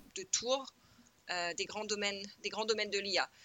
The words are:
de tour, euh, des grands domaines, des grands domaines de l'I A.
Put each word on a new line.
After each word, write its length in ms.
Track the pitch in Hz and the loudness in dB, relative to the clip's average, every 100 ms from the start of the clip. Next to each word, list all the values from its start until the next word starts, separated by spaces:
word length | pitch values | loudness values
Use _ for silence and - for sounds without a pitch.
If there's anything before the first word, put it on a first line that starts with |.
| - - | -14 -12
de 60 | |
tour, 460 | 185 - 233 269 254 - - - - _ - | -2 -2 2 0 0 -14 -20 -20 -20 _ -4
euh, 240 | 175 175 | -2 0
des 100 | 170 | -2
grands 220 | 185 196 214 | -4 -4 -2
domaines, 360 | 208 202 196 202 - | 0 0 -2 -8 -8
des 80 | 202 | -4
grands 160 | 196 220 | 0 2
domaines 240 | 214 208 | 2 2
de 80 | 196 | 0
l'I 180 | 196 175 | 2 2
A. 140 | 131 - | 2 -2